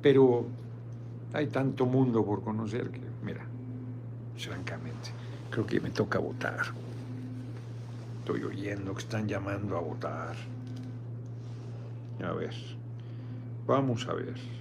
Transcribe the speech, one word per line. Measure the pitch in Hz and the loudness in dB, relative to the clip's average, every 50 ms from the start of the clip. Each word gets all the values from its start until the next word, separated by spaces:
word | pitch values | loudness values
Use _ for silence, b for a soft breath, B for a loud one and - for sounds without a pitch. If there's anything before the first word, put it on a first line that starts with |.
| - | 10
Pero | 147 135 135 135 127 120 120 113 - - - - - - - - - - - - - - - - - - | 10 12 12 12 12 10 8 4 0 -4 -8 -8 -10 -10 -10 -10 -10 -8 -8 -8 -8 -8 -8 -8 -4 0
hay | - - 123 | 0 0 2
tanto | - 135 135 135 110 - 131 123 | 4 4 4 4 6 6 4 6
mundo | 127 131 131 127 117 113 104 | 8 8 8 8 8 6 6
por | 95 104 95 - | 6 4 2 2
conocer | 107 107 110 110 107 - 127 - - | 0 0 0 0 0 0 0 -2 -2
que, | - - - - - - - | -4 -6 -6 -8 -8 -6 -4
mira, | 113 - - - - - - - - - - - - - - - - - - - - - | -4 -4 -4 -6 -8 -8 -8 -8 -6 -8 -6 -6 -6 -8 -8 -8 -8 -8 -8 -8 -8 -8
francamente, | - - - 113 - - - 120 - - - - - - - - B B B B B B - | -8 -6 -6 -6 -6 -4 -6 -6 -6 -6 -6 -6 -6 -8 -8 -8 B B B B B B -4
creo | - - 107 | 0 0 0
que | - - - | 4 2 2
me | - - | 2 2
toca | - - 104 - - - | 2 2 2 4 4 0
votar. | - - - - - - - - - - - - - - - - - - - - - - - - - - - - - - - - - - - - - - - - | 0 0 -2 0 -2 -2 0 0 0 0 -2 -6 -6 -8 -8 -8 -6 -6 -6 -6 -6 -6 -6 -6 -6 -8 -8 -8 -8 -8 -8 -8 -8 -8 -8 -8 -8 -8 -8 -6
Estoy | - - - - - | -2 0 0 0 0
oyendo | - - - 98 101 101 98 95 95 95 | -2 -4 -2 -2 -2 -2 -2 -2 -4 -4
que | - | -4
están | - - 113 107 107 104 | -4 -2 -2 0 0 0
llamando | 104 98 95 98 101 101 101 104 95 82 | 0 0 0 0 -2 0 0 0 0 0
a | |
votar. | 82 78 - - - 78 78 80 78 - - - - - - - - - - - - - - - - - - - - - B B B B B B B B B B B B B B B B - - 92 | -2 -2 -4 -2 -2 -2 -2 -2 -4 -4 -6 -6 -6 -8 -8 -8 -8 -8 -8 -8 -8 -8 -8 -8 -8 -8 -8 -8 -8 -8 B B B B B B B B B B B B B B B B -6 -6 -4
A | 87 85 | -2 -2
ver, | 85 85 - - - - - - - - - - B B B B B B B B B B B B - - | -2 -2 -4 -4 -6 -8 -8 -10 -10 -8 -10 -10 B B B B B B B B B B B B -8 0
vamos | - 127 135 139 131 120 110 - - | 2 4 4 4 2 2 0 0 -2
a | 82 | -2
ver. | 85 82 85 - - - - - - | -2 -2 -4 -6 -8 -8 -8 -8 -8